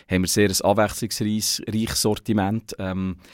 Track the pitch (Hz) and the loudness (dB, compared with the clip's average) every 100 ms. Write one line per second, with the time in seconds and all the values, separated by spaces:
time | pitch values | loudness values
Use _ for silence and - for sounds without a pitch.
0 | - 92 92 - 101 95 95 101 104 - | -2 0 2 4 4 4 2 4 2 0
1 | 113 - 107 107 - - - 110 113 - | -6 -4 -2 -2 -2 -4 -4 -4 -2 0
2 | 110 107 - 104 95 110 - - 95 92 | 0 0 0 0 0 -2 -6 -8 -6 -2
3 | 92 85 - | -4 -6 -12